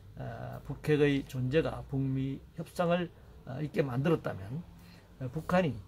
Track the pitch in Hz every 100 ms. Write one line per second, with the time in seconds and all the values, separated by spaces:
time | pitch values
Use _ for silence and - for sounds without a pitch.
0 | - - 127 117 123 123 - 135 151 147
1 | 147 139 - 131 127 160 135 120 - 135
2 | 135 131 135 135 - - 156 - 170 175
3 | 170 - - - - 131 151 - 139 123
4 | 160 156 - 95 98 151 - - - -
5 | - - 127 156 - 180 165 104